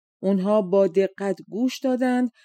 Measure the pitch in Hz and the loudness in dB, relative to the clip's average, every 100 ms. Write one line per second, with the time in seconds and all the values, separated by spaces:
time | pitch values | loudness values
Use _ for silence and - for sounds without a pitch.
0 | _ _ 190 196 190 214 185 196 196 175 | _ _ -2 0 2 0 2 2 2 2
1 | 190 - 196 185 - 196 254 - 262 254 | 0 -2 -6 -6 -8 -4 -4 -2 -2 -2
2 | 254 247 247 - | 0 0 -2 -6